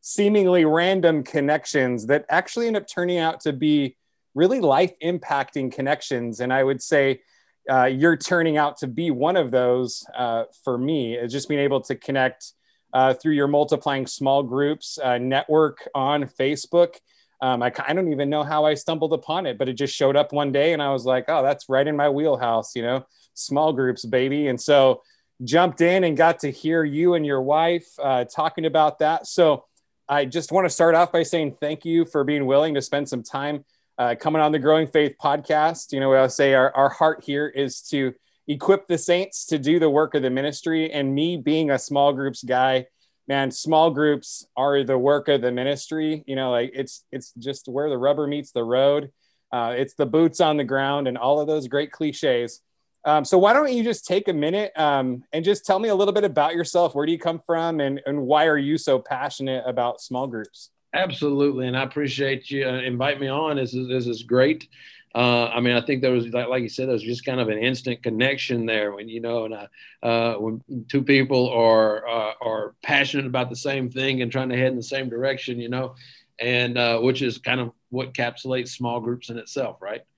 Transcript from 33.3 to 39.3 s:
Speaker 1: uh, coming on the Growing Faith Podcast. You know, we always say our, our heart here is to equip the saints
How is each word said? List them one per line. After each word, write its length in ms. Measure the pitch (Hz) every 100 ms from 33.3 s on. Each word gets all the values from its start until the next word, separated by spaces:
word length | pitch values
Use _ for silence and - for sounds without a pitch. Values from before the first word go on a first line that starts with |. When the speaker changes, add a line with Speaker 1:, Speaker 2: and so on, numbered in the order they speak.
| 139 143 147 _ _ _ -
Speaker 1:
uh, 160 | 123 120
coming 220 | 160 156
on 100 | 151
the 80 | 151
Growing 260 | 139 156 156
Faith 300 | 156 147 143
Podcast. 760 | 151 147 143 151 156 165 -
You 60 | 135
know, 100 | 135
we 80 | 135
always 180 | 131 -
say 180 | 139
our, 220 | 135 123 135
our 140 | 139
heart 340 | - 160 165
here 240 | - 143 151
is 340 | 135 139 -
to 300 | - 147 131 123 _ _ -
equip 400 | 147 - 196 -
the 100 | 165
saints 480 | - 175 196